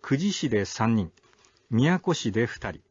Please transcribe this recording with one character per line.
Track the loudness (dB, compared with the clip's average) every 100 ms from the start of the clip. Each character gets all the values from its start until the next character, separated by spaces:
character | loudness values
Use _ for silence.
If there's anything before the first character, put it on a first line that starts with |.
久 | 0 0
慈 | 0
市 | -2 0
で | 0
三 | -2 0 2
人、 | 2 -2 _ _ _ _ _ _
宮 | 2 4 2
古 | 0
市 | -2 0
で | 0 -2
二 | -4 -10
人 | -10 _